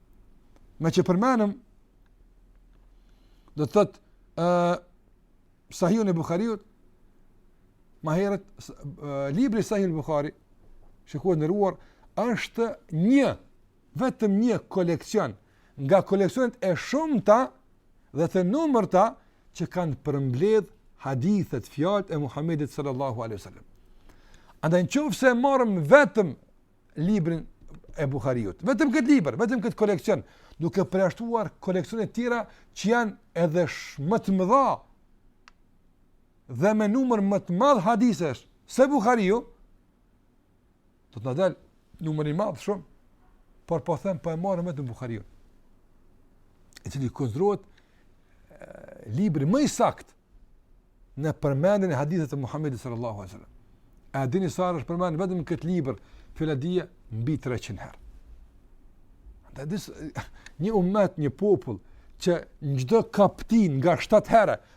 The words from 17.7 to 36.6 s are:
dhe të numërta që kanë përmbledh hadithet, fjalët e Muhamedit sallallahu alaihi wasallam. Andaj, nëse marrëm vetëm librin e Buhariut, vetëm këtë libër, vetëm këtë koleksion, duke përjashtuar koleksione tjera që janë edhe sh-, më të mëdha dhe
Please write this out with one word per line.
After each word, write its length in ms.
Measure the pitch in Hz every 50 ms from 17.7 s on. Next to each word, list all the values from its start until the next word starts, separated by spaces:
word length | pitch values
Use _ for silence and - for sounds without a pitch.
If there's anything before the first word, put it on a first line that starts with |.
| _ _ _ _ _ _ _ _ -
dhe 120 | 139 170 -
të 120 | - 185 180
numërta 580 | 180 226 311 330 302 262 226 196 - - 180 208 233 269 - _ _ _ _ _ _ -
që 120 | - 170 -
kanë 280 | - 180 175 160 131 - -
përmbledh 640 | 151 139 139 139 131 120 127 180 214 220 214 - - - - _ - - -
hadithet, 680 | - 135 135 123 127 190 208 196 - - - 123 -
fjalët 440 | - - 143 151 185 208 202 185 -
e 80 | 165 147
Muhamedit 520 | 147 127 - 143 151 170 165 143 147 -
sallallahu 520 | - - 143 143 131 127 139 135 117 117 113
alaihi 160 | 113 110 95
wasallam. 260 | - 95 - - - - - - - - - - - - - - - - - - - - - -
Andaj, 220 | - 156 175 180 175 -
nëse 420 | - 277 302 285 185 - 254 262 247 233
marrëm 380 | 254 277 269 262 247 220 196 175 147
vetëm 460 | 147 247 294 285 - - 226 196 151 - - - _ _ _ _ _ _ _ _ _ - 147
librin 460 | 156 185 214 202 151 170 165 160 - - - - - - - - - - -
e 120 | - 147
Buhariut, 520 | 131 139 131 98 139 127 120 110 95 87 - 160
vetëm 280 | 226 277 202 320 285
këtë 200 | 226 311 233 262 285
libër, 260 | 262 165 139 117 156
vetëm 240 | 233 214 262 233 180
këtë 160 | 240 - -
koleksion, 440 | 214 208 196 156 - 214 190 135 - - - - - - - -
duke 240 | 160 165 - 196 180
përjashtuar 680 | - 185 190 196 170 - - 233 233 233 226 202 156 - - -
koleksione 460 | 190 180 185 151 - 226 226 220 226
tjera 320 | - 226 240 247 240 233 202 - - - - _ -
që 160 | - - 202
janë 240 | 240 240 233 208 - - _ _ - 165 170
edhe 200 | 165 151 180 170
sh-, 360 | 135 - - - - - - 139
më 160 | 170 226 220 -
të 100 | 196 190
mëdha 320 | 185 185 180 247 277 269 214 135 - - _ _ _ _ _ _ _ _ - _ _ - - _ _ _ _ _ _ _ _ _ _ _ _ _ _ _ _ _ _ _ - 127
dhe 140 | 117